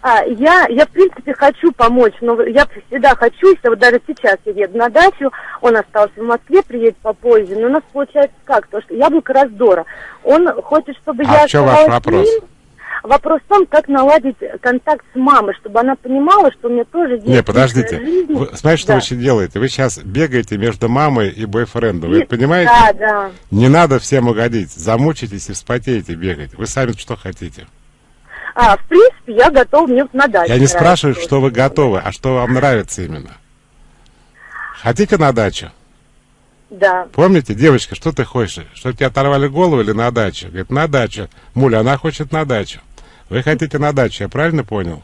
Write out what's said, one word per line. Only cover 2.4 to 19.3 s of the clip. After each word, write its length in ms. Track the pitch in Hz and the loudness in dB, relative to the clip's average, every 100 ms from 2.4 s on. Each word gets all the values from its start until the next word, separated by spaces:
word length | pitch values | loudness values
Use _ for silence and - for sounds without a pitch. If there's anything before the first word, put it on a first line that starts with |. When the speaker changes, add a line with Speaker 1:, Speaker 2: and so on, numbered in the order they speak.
Speaker 1:
я 240 | 233 233 285 - - | 0 2 0 -4 -10
всегда 260 | 262 269 - | 0 2 4
хочу, 320 | 233 - 370 | 0 4 4
если 200 | 370 247 | 4 2
вот 100 | 226 | 2
даже 200 | 247 240 - | 2 2 -4
сейчас 320 | 302 233 196 - | -4 -2 -2 -4
я 60 | |
еду 260 | 196 196 202 | -6 -4 -2
на 120 | 233 | 0
дачу, 420 | 226 370 381 277 - - - | 4 2 2 -6 -8 -18 -4
он 140 | 240 226 | 0 0
остался 360 | 202 214 208 208 | 0 -2 -2 -2
в 60 | |
Москве, 380 | 233 233 _ 349 | -4 -4 _ 0
приедет 360 | 392 240 226 220 | 0 -2 -2 -2
попозже, 580 | 220 208 240 226 190 202 | -8 -6 2 2 2 -4
но 100 | 233 | -2
у 40 | |
нас 100 | 294 - | -2 -4
получается 440 | 277 285 294 277 - | -8 -4 0 -2 -2
как, 240 | _ 220 - | _ -2 -2
то, 120 | 208 | -12
что 100 | - | -10
яблоко 400 | 226 294 311 - | -2 0 0 0
раздора. 520 | 269 277 202 233 180 165 - - - | 0 0 0 2 2 -2 -14 -20 -12
Он 240 | - 294 349 - | 0 2 2 -2
хочет, 340 | - 302 - 269 | -2 -2 -2 -14
чтобы 260 | - 247 277 | -10 -6 2
Speaker 2:
А 60 | |
Speaker 1:
я 140 | 302 294 | 4 4
Speaker 2:
в 20 | |
чём 160 | 147 143 | 4 4
ваш 60 | 302 | 4
Speaker 1:
оставалась 60 | 311 | 4
с 200 | - - | 2 0
Speaker 2:
вопрос? 220 | 349 415 | 0 2
Speaker 1:
ним. 120 | 453 - _ _ _ - - | 0 -6 _ _ _ -16 -14
Вопрос 400 | 220 277 - 311 - | 0 0 2 -2 2
в 40 | |
том, 160 | 403 349 | 0 4
как 220 | 302 302 | 0 2
наладить 480 | 277 269 311 269 - - - | 0 4 4 2 -8 -12 -8
контакт 420 | 247 247 - 302 - | -4 -4 -2 -4 -4
с 40 | 254 | -4
мамой, 400 | 262 269 208 196 | 2 2 2 -6
чтобы 240 | 220 208 | -4 -2
она 160 | 254 269 | 0 -2
понимала, 560 | 254 262 285 403 320 | -4 -2 2 4 4
что 160 | - 233 | 0 -4
у 20 | |
меня 140 | 240 233 | -4 -4
тоже 280 | 339 330 247 | -4 -2 -4
есть 80 | 202 | 0
Speaker 2:
Не, 120 | 123 | 0
Speaker 1:
личная 60 | |
Speaker 2:
подождите. 540 | 113 104 131 120 107 82 | 2 0 2 0 -2 -4
Speaker 1:
жизнь. 340 | 269 349 330 | -4 -2 -2
Speaker 2:
Вы, 160 | 294 151 | -4 -4
смотрите, 280 | - 151 160 | -4 0 0
что 60 | - | 2
Speaker 1:
Да. 60 | 208 | -2
Speaker 2:
вы 60 | |
сейчас 160 | - 123 | 0 -4
делаете. 400 | 123 | 0